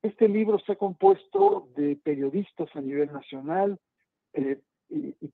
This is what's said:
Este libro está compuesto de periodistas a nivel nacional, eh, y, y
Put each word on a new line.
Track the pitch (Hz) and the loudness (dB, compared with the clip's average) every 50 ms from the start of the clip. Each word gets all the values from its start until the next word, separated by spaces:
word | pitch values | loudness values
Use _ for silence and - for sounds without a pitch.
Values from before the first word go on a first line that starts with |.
Este | - 214 - _ 226 214 | -6 -6 0 _ 2 4
libro | 202 214 220 208 214 | 4 2 2 2 0
está | 196 - - 202 | 0 0 -4 -4
compuesto | - 202 196 180 _ 190 196 196 190 - _ - 392 392 - - - - 127 123 | -4 -4 -6 -4 _ 6 6 6 4 0 _ 2 4 4 4 4 2 -4 -10 _
de | - 147 143 143 | -4 -2 -2 -2
periodistas | 143 _ 156 147 139 139 135 139 196 196 - _ - 165 147 - | -4 _ -4 -2 -2 -2 -2 -2 -4 -6 -6 _ -10 -10 -10 -8
a | 156 | -10
nivel | 139 135 139 143 147 147 | -8 -6 -2 -4 -4 -4
nacional, | 147 139 - - 139 135 135 147 165 185 196 202 196 185 _ _ _ _ _ _ _ _ _ _ - | -4 -14 -14 -14 -16 -12 -8 -4 -2 0 0 -2 -2 -6 _ _ _ _ _ _ _ _ _ _ -6
eh, | - 135 135 139 139 _ _ _ _ _ | -6 -4 -4 -4 -6 _ _ _ _ _
y, | _ - 147 143 - - _ | _ -10 -8 -8 -8 -12 _
y | - - | -16 -18